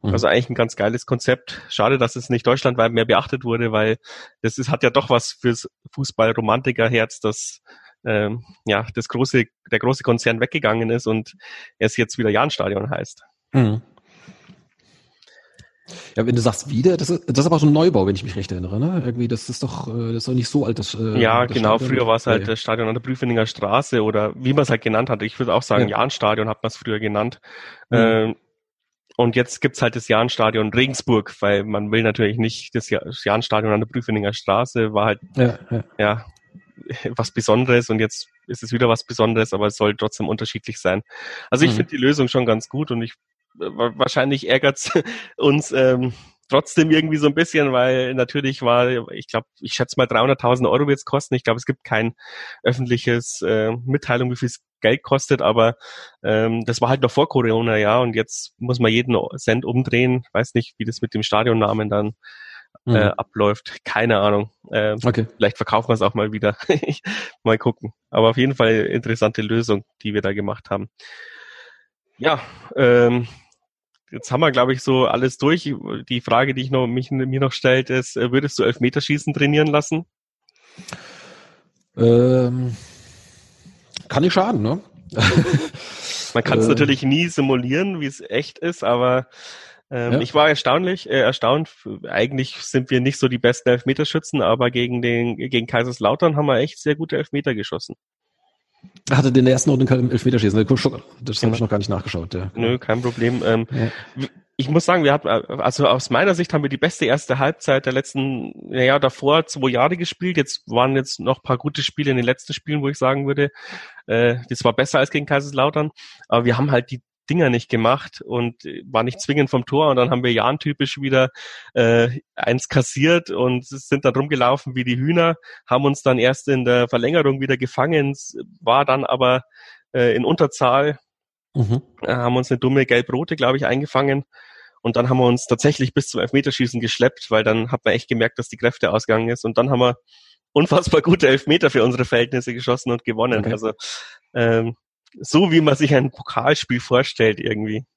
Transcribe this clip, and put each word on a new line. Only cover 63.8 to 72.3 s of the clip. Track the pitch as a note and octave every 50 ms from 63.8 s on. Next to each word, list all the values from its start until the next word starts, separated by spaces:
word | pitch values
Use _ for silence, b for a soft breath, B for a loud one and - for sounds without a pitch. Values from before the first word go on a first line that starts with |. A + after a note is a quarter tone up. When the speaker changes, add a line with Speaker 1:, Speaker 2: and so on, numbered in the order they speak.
| _
Speaker 2:
Keine | - - G#2+ A2+ A#2 A2 G2
Ahnung. | G2+ G#2 G#2 G#2 G#2 G#2+ _ _ _ -
Ähm, | - A2 G#2+ G#2+ G#2+ A2 A#2
Speaker 1:
Okay. | B2 G#2+ A#2 A2 - _
Speaker 2:
vielleicht | _ G#2+ G#2 -
verkaufen | - A2+ - - A2 A#2 -
wir's | A#2 G#2
auch | F2+ G2+ -
mal | A2 G#2 G#2+
wieder. | G#2+ G#2+ G#2+ G#2 G#2 - -
<laughs> | - F3+ - - - D3 - B F#3 G#3+ B B B B B _
Mal | A2+ A2+ A2
gucken. | - - - _ - A#2 _ _ _ _
Aber | - G#2+ A2+ A2+
auf | A2
jeden | B2+ B2+ C#3 C3+
Fall | - A#2+ A2+ A2+ A2 G#2+
interessante | - - A#2 A#2 A2+ A2+ - A2 G#2+ - - G#2+
Lösung, | G#2 A#2 A#2 A2+ A#2 G#2+ G2 - _ _ _
die | - G#2+ G#2
wir | G#2
da | F#2+ G2 G2+
gemacht | G2+ G2+ G2+ G#2 - _ -
haben. | G2 G2+ G#2+ - _ B B B B B B B B B B B B B B B B B B B _ _ _ _ _
Ja, | _ A#2+ D#3